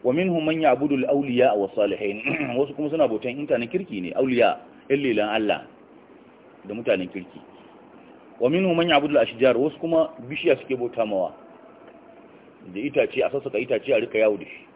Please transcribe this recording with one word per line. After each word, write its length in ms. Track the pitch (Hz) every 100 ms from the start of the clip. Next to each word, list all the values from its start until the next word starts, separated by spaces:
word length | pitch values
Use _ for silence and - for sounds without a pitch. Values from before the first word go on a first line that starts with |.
"Wa 80 | 123
minhum 300 | 143 185 170
man 160 | 156 160
ya'budu 340 | 156 123 147 139
al-awliya 500 | 127 143 139 123 120
wa 140 | 104 98
salihin," 480 | - 101 92 104 104 113 160
<clears throat> 200 | 135 120
wasu 140 | 139
kuma 140 | 139 147
suna 180 | 160 135
bautan 280 | 107 127 135
mutanen 320 | 151 127 120
kirki 320 | 185 185 101
ne, 120 | 87
auliya, 420 | - 131 120 104 - - - -
ƴan 80 | 143
lelan 260 | 135 107 104
Allah 380 | 110 104 78 64 - - - - - - - - -
da 100 | 95
mutanen 340 | 107 120 98 90
kirki. 300 | 98 87 - - - - - - - - - - -
"Wa 80 | 123
minhum 220 | 170 190 165
man 120 | 170
ya'budu 300 | 147 147 143
al-ashjar," 380 | 113 117 127 117
wasu 180 | 147 -
kuma 300 | 165 165 156 - 120
bishiya 280 | 120 165 107
suke 200 | - 131
bauta 280 | 120 117 110
mawa. 280 | 98 85 - - - - - - - - - - - - - 85
Da 80 | 90
itace, 400 | 139 139 113 127
a 80 | -
sassaka 280 | 139 135 107
itace 340 | 127 113 -
a 80 | 120
rika 180 | 117 110
yawo 180 | 110 101
da 80 | -
shi. 180 | - -